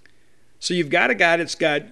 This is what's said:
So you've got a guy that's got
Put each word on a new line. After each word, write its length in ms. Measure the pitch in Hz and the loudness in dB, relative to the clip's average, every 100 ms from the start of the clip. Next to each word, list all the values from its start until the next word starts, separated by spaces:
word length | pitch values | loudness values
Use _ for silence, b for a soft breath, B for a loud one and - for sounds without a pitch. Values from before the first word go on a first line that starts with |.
| - b b b b b | -20 b b b b b
So 140 | - | -6
you've 160 | 180 151 | -4 0
got 200 | 170 226 | 0 2
a 60 | 233 | 2
guy 220 | 175 170 | 2 2
that's 180 | 165 - | -2 -4
got 280 | 160 147 - | -2 -2 -6